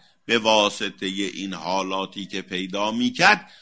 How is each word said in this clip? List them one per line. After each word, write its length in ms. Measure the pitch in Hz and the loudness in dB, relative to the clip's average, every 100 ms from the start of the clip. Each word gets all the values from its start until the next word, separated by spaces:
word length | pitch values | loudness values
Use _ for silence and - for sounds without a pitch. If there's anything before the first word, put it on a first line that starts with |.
| _ _ | _ _
به 120 | - 117 | 0 2
واسطه 680 | 110 107 104 - 101 - | 4 6 4 0 -6 -6
این 480 | 95 98 98 90 98 | -6 -4 -4 -6 -8
حالاتی 720 | 85 82 95 95 95 95 104 | -6 -2 -2 -2 -4 -6 -10
که 160 | 90 95 | -10 -10
پیدا 500 | 92 92 92 98 107 | -8 -8 -6 -4 -4
می‌کرد، 600 | 117 123 127 185 208 - - | -2 -2 4 4 4 -2 -20